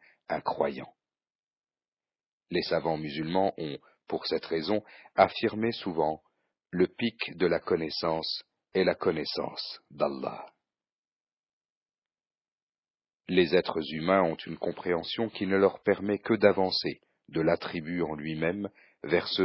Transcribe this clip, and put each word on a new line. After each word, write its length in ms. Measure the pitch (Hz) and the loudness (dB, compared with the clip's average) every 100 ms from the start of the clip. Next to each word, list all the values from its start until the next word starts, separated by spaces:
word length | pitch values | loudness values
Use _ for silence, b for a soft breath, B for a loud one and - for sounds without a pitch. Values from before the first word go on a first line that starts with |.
| b b - | b b -6
un 100 | 78 | -4
croyant. 540 | - - 71 65 - _ _ _ _ _ _ _ _ _ _ _ _ _ _ _ _ | -4 -2 -2 -2 -12 _ _ _ _ _ _ _ _ _ _ _ _ _ _ _ _
Les 100 | 87 | -4
savants 360 | - 85 76 78 | 0 0 0 -2
musulmans 540 | 76 71 78 92 95 - | -4 -6 -2 0 0 -2
ont, 220 | 78 69 b b - | -6 -8 b b -8
pour 200 | 82 - | -6 -2
cette 180 | 82 - | -4 -2
raison, 380 | 82 78 107 B B B - | -4 -2 -2 B B B 4
affirmé 560 | 95 - 113 104 113 | 4 4 -2 0 -2
souvent, « 500 | 117 98 82 76 78 _ _ _ _ _ | -2 -4 0 0 -2 _ _ _ _ _
Le 160 | 90 90 | 0 0
pic 500 | - 117 - - 85 | 2 -4 -4 -8 0
de 100 | 90 | 2
la 120 | 82 | 2
connaissance 840 | - 87 78 - 85 82 80 - - _ _ 95 | 2 0 0 -4 -2 -2 -4 -8 -10 _ _ 2
est 80 | |
la 100 | 90 | 2
connaissance 880 | 82 - 80 73 - 71 - - - _ | 2 0 0 -2 -4 -6 -8 -12 -14 _
d'Allah. » 560 | 73 73 69 65 - - _ _ _ _ _ _ _ _ _ _ _ _ _ _ _ _ _ _ _ _ _ _ _ _ _ _ _ - | -4 -2 -2 -6 -8 -12 _ _ _ _ _ _ _ _ _ _ _ _ _ _ _ _ _ _ _ _ _ _ _ _ _ _ _ 0
Les 280 | 92 85 90 | 2 4 4
êtres 260 | - 82 76 78 | 2 -2 -4 -4
humains 260 | 80 95 | 2 4
ont 140 | 87 78 | 4 0
une 240 | - 82 | -8 -6
compréhension 680 | - 82 92 85 82 - 113 | -6 -4 -2 -2 -2 -4 -4
qui 180 | - 95 | -4 0
ne 100 | 98 | 4
leur 240 | 98 - | 4 4
permet 380 | - 98 101 101 | 0 0 0 -2
que 160 | - 110 | 0 4
d'avancer 680 | 104 95 92 - - - _ _ _ | 6 6 2 0 -4 -6 _ _ _
de 120 | 78 | 0
l'attribut 600 | 80 85 - 90 78 85 | 2 2 0 -6 -4 -4
en 100 | 80 | -4
lui-même 560 | 76 76 78 82 98 98 b b b | -4 -6 -2 -2 -2 -6 b b b
vers 260 | - 87 - | 0 2 2
ce 140 | - | 4